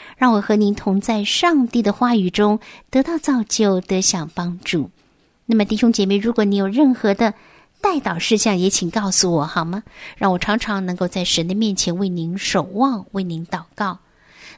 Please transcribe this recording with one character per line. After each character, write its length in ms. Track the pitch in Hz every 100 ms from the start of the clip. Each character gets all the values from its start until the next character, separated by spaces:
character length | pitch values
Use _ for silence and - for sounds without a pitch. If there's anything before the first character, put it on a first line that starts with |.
| - -
让 160 | 254
我 80 | 208
和 140 | 202 214
您 180 | 202
同 260 | 202 202 190
在 240 | - 214
上 440 | 202 - 349 302 240
帝 140 | 240
的 120 | 202
话 220 | - 247 226
语 140 | 180
中 300 | 208 208 214 - - _
得 140 | 262
到 140 | 269 330
造 260 | - 254
就、 360 | 208 - 208 185
得 200 | - 185
享 280 | 190 180 156
帮 260 | - 175 175
助。 300 | - 170 127 _ _ _ _ _ -
那 100 | 220
么 100 | 208
弟 120 | 214
兄 140 | 233
姐 120 | 220 196
妹， 120 | 202
如 160 | 226
果 100 | 233
你 120 | 202 202
有 120 | 196
任 260 | 233 277
何 200 | 240 214
的 200 | 202 226 - - - _ _
代 160 | 403 311
祷 200 | - 170
事 200 | - 214
项， 200 | 226 185
也 120 | 190
请 200 | - 170
告 220 | 220 196
诉 220 | 185 185
我 120 | 160 156
好 180 | 175
吗？ 200 | 165 196 - - - -
让 140 | 202
我 80 | 180
常 180 | - 220
常 280 | - 196 185
能 100 | 180
够 120 | 180
在 160 | 190
神 240 | 180 - 165
的 60 |
面 220 | 202 220 185
前 220 | 180 175
为 120 | 196
您 280 | 175 165 190
守 260 | - 185
望、 420 | - 202 269 220 -
为 120 | 196
您 220 | 180 160 170
祷 160 | 175 170 -
告。 240 | 202 180 _ _ _ - -